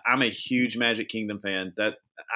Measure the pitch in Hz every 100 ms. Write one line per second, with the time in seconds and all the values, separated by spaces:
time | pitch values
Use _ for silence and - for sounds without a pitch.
0 | 117 131 117 - - 127 123 113 120 110
1 | 110 113 104 101 98 95 92 90 107 -
2 | _ - -